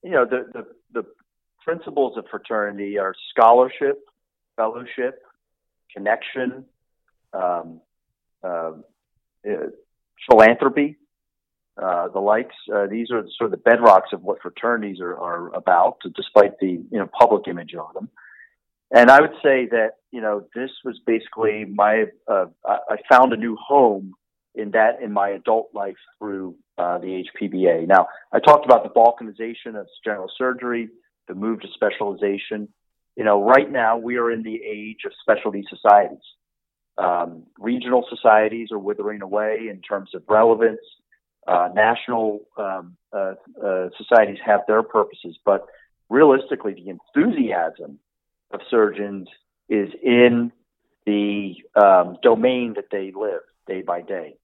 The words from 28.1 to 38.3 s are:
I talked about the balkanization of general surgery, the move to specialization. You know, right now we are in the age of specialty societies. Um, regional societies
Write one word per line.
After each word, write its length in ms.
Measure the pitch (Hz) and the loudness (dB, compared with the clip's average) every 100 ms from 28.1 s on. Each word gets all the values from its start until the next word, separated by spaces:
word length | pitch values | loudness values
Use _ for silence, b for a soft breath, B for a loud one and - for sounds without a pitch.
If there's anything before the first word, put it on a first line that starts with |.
| B B | B B
I 60 | - | 2
talked 240 | - 147 | 6 6
about 200 | 135 120 | 6 4
the 60 | 107 | 4
balkanization 880 | - 117 117 113 101 113 113 120 110 | 4 4 2 -12 -12 -12 -12 -14 -14
of 80 | 98 _ | -16 _
general 280 | - 104 95 - | -8 -8 -10 -6
surgery, 500 | 127 123 123 117 113 _ _ _ _ | -6 -4 -6 -6 -8 _ _ _ _
the 60 | |
move 260 | 92 110 110 | -8 -6 -6
to 80 | 101 | -10
specialization. 920 | - 104 - 104 95 104 98 - 107 104 _ _ _ _ - | -4 -4 -2 -8 -4 -4 -4 -8 -10 -12 _ _ _ _ -6
You 80 | |
know, 180 | 110 101 | 0 2
right 280 | 104 131 147 | 6 4 4
now 280 | 135 113 117 | -2 -2 -2
we 180 | 113 123 | -4 -4
are 140 | 117 | -4
in 120 | 113 | -4
the 180 | 113 110 | -8 -12
age 360 | 107 107 107 107 | -12 -12 -14 -14
of 80 | 101 - | -14 -12
specialty 440 | - 104 110 101 101 | -2 -2 -2 -8 -14
societies. 560 | - 110 104 92 - - _ _ _ _ _ _ - | -2 6 6 6 -8 -20 _ _ _ _ _ _ -6
Um, 460 | 92 87 87 85 - _ | -4 -2 -6 -10 -20 _
regional 480 | 107 123 123 123 117 | -6 -6 -2 -2 -2
societies 600 | 120 113 | 0 4